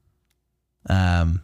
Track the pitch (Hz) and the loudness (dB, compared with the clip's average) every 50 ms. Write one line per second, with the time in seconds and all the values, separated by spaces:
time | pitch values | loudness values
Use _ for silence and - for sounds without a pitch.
0 | _ _ _ _ _ _ _ _ _ _ _ _ _ _ _ _ _ - 95 95 | _ _ _ _ _ _ _ _ _ _ _ _ _ _ _ _ _ -2 -2 0
1 | 92 90 87 87 85 85 85 87 | 0 0 0 0 0 0 -2 -4